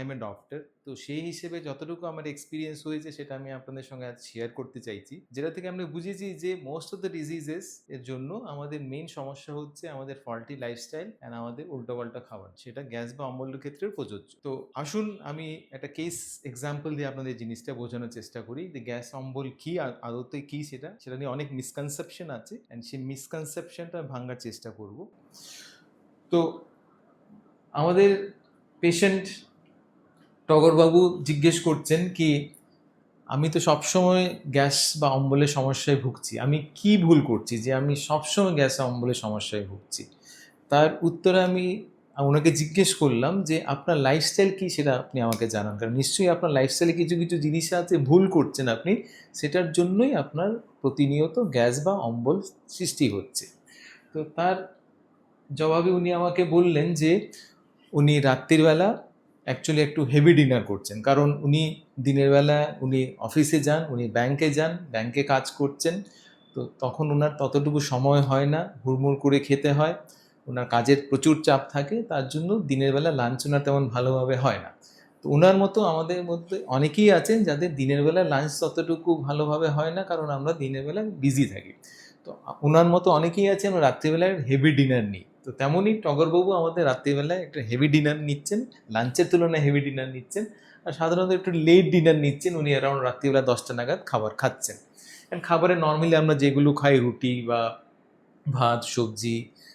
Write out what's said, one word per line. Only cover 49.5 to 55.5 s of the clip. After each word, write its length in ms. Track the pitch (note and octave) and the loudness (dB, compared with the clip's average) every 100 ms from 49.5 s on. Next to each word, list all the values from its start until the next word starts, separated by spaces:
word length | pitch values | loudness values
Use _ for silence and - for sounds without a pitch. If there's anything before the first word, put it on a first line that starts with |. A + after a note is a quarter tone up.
| F3 E3+ | -2 0
জন্যই 440 | D#3+ F3 F#3+ C4 G#3+ | 0 0 2 2 0
আপনার 440 | C3+ D3+ F#3+ A3+ - _ | -2 -4 -4 -4 -10 _
প্রতিনিয়ত 580 | C3+ C3+ C#3 C#3+ D#3 D#3+ | -4 0 0 2 0 0
গ্যাস 460 | G#3+ C3 A#2+ B2+ D#3+ | -2 2 2 2 -2
বা 60 | |
অম্বল 500 | G3 A#2+ A#2 A#2+ F#3+ - - - | -2 -4 -2 0 -2 -4 -14 -20
সৃষ্টি 420 | - F3+ - C3+ | -8 -8 -2 -2
হচ্ছে।" 360 | G2+ - - - _ _ - - - _ | -2 -6 -10 -12 _ _ -20 -20 -20 _
তো 100 | D#3 | -10
তার 540 | D#3 - F3 F#3+ - _ _ _ _ _ _ _ - | -8 -2 -2 -2 -6 _ _ _ _ _ _ _ -14